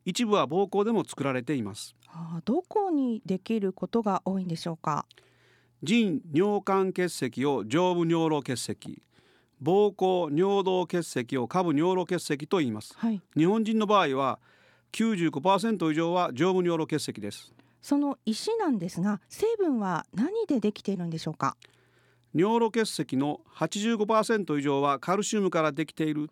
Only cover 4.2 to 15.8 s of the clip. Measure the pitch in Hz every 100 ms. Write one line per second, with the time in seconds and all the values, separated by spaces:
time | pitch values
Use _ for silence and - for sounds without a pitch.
4.2 | 185 190 180 165 175 160 160 143 - -
5.2 | _ _ _ _ _ _ 147 233 208 139
6.2 | 170 147 208 202 202 196 190 180 180 -
7.2 | 131 120 143 131 107 156 180 175 165 165
8.2 | 160 147 139 120 - 101 - - _ _
9.2 | _ _ _ _ 131 196 208 - 185 185
10.2 | 156 147 196 196 190 185 170 175 165 -
11.2 | 117 131 120 180 175 143 180 185 170 175
12.2 | - 143 151 196 127 107 - - 226 202
13.2 | - 147 170 226 220 220 202 208 156 131
14.2 | 135 107 _ _ _ _ _ - 226 196
15.2 | 165 139 185 196 226 196